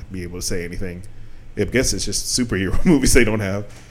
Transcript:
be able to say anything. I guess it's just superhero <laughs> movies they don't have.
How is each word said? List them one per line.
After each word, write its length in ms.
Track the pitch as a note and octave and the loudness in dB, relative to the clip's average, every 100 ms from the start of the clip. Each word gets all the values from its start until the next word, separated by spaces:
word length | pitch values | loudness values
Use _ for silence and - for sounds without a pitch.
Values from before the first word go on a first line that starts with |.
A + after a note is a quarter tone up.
| - | -12
be 120 | F#2 | -10
able 160 | E2+ F2 | -10 -8
to 60 | - | -4
say 200 | G2 E2+ | -4 -4
anything. 380 | F2 F#2 F2 - - - - - - | -6 -6 -6 -12 -12 -14 -14 -10 -4
I 100 | F#2 | 0
guess 280 | A#2 B2 | 0 0
it's 120 | G2 G#2 | 0 -2
just 200 | F#2+ - - | -4 -2 -2
superhero 460 | A#2+ F#2+ F#2 - - | 0 0 2 4 6
<laughs> 0 | |
movies 280 | C#3+ B2 | 6 6
they 100 | C3 | 6
don't 160 | A2 A2 | 6 2
have. 240 | G2 G2+ G#2 - - | -2 -4 -6 -14 -6